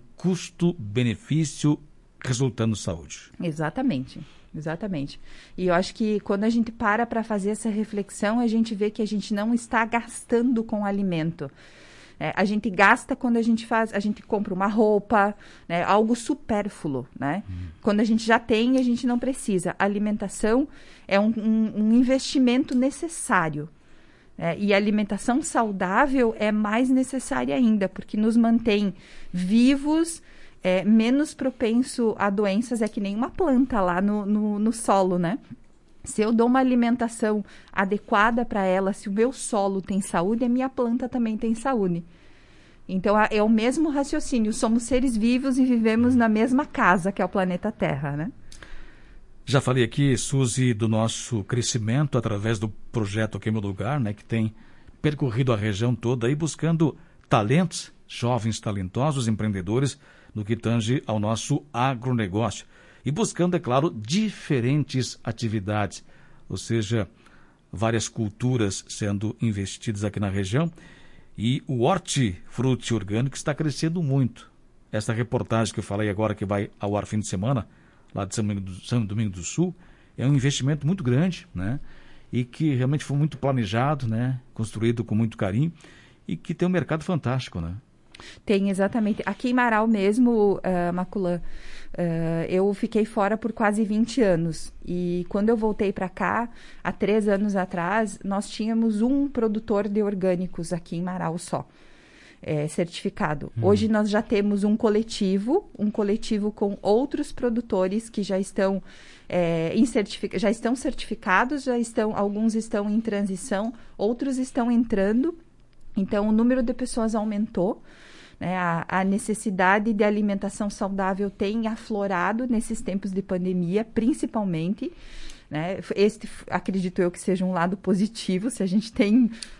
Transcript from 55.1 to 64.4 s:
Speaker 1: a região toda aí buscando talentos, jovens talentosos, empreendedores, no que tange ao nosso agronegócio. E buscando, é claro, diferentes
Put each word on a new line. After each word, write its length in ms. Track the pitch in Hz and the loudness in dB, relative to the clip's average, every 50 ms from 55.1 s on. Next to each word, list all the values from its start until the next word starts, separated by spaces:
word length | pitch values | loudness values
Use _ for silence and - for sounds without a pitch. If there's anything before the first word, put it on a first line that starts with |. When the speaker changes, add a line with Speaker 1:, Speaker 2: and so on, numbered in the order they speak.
| 147 - 151 127 104 127 135 123 | 0 0 -2 -2 0 0 2 2
Speaker 1:
a 40 | 113 | 2
região 380 | 101 101 110 98 95 120 123 120 | 2 0 -2 -2 0 0 0 0
toda 320 | - - 117 123 120 113 | 0 0 -2 0 0 0
aí 80 | 123 151 | 0 0
buscando 600 | 151 165 147 - - 151 165 165 160 165 131 - - - - - - - | 0 -2 -4 -4 -2 0 0 2 2 2 0 -2 -6 -14 -20 -20 -20 -2
talentos, 640 | - 143 117 104 104 139 175 190 175 - - - - - - - | 2 2 2 4 4 4 2 2 0 -2 -8 -12 -14 -18 -20 -20
jovens 520 | - - - 123 120 127 117 107 113 101 - | -16 -8 -4 -2 0 0 0 0 -2 -4 -4
talentosos, 680 | - 113 98 98 95 92 - 117 135 156 143 139 120 | -4 -6 -4 -4 -6 -4 -2 -2 0 0 0 0 0
empreendedores, 720 | 113 110 95 110 110 98 95 87 98 110 131 139 131 - - - - - - - - - | 0 0 0 0 -2 -2 -2 -2 0 0 0 0 0 -2 -8 -16 -20 -20 -20 -20 -12 -10
no 100 | 107 104 | -8 -4
que 100 | 101 117 | -4 -4
tange 460 | 113 - 113 117 117 104 113 127 151 - | -2 0 0 0 2 2 0 0 0 0
ao 120 | - 110 107 | -2 -2 0
nosso 440 | 104 107 113 110 - - 143 - - - - | 0 0 -2 -2 -2 -2 -2 -2 -4 -6 -2
agronegócio. 920 | 117 127 139 131 113 117 131 127 117 107 90 90 107 117 104 - - - - - - - - - - - | -2 0 0 -2 -2 -2 -2 0 0 0 0 0 0 0 0 -2 -6 -12 -20 -20 -20 -20 -20 -20 -8 -6
E 60 | 127 | -4
buscando, 460 | 147 208 220 - - - 175 180 180 | -2 -2 -2 -2 0 0 0 0 0
é 40 | 170 | 0
claro, 300 | 170 120 123 139 151 175 | 0 2 2 2 2 2
diferentes 1300 | 170 110 107 113 160 214 220 208 - - | -2 -6 -4 -2 0 0 0 -2 -4 -6